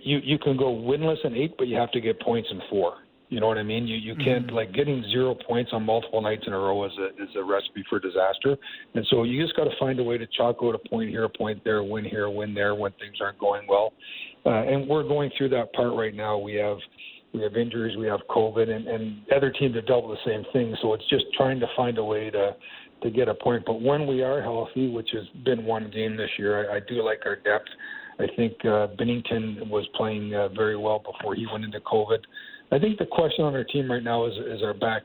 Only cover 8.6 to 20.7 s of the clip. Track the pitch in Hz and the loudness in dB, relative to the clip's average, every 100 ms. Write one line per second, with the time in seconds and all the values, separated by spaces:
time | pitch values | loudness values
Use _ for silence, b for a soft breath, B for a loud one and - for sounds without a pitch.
8.6 | B B B 117 104 123 117 131 165 - | B B B -4 2 2 2 0 0 0
9.6 | 151 - 135 127 120 120 110 - 120 120 | 0 0 0 0 0 -2 -2 0 2 2
10.6 | 120 113 - 117 110 113 110 - 110 104 | 0 -2 -2 -2 -2 -2 -2 -2 -4 -2
11.6 | 113 107 98 110 107 104 104 101 107 101 | 0 0 0 -4 -4 -2 -2 -2 -4 0
12.6 | 101 104 101 - 104 101 101 - 101 101 | 0 0 -2 -6 -14 -6 -6 0 0 0
13.6 | 101 101 110 _ B B B B - 110 | 4 4 4 _ B B B B 2 2
14.6 | 120 139 135 151 135 147 143 - 135 127 | 4 2 2 0 2 0 0 0 2 2
15.6 | 113 - 123 117 110 104 107 104 101 104 | 0 0 0 2 -2 -2 -2 -2 -2 0
16.6 | 104 101 - B B B _ 117 107 107 | 0 -2 -8 B B B _ -4 0 0
17.6 | 117 117 113 101 110 101 - 120 110 110 | 0 0 -2 -2 -2 -2 0 2 2 4
18.6 | 113 110 113 113 110 104 - 139 135 - | 2 2 -2 -4 -4 -6 4 4 4 2
19.6 | 135 113 110 120 113 104 123 107 98 131 | 0 0 2 2 2 -4 -2 -2 0 0
20.6 | 117 | 0